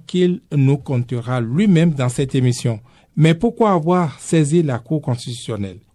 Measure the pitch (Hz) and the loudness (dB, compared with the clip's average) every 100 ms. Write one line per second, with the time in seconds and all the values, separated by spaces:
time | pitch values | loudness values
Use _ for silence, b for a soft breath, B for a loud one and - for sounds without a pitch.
0 | - 180 180 180 - 147 135 143 - 127 | -4 0 0 0 -4 0 2 0 -2 -4
1 | 120 123 117 127 113 139 214 170 170 139 | -4 -6 -4 -4 -2 0 2 4 2 0
2 | 123 123 139 139 127 120 123 110 b b | -2 -2 -2 0 0 0 -4 -6 b b
3 | b - 156 165 233 233 220 185 160 180 | b 2 2 4 0 2 2 2 2 0
4 | 170 - - 165 147 170 156 120 - 156 | 0 -4 -2 0 2 2 2 -2 -4 -4
5 | - 120 - 120 - 107 98 92 - | -2 -4 -6 -12 -8 -8 -8 -10 -20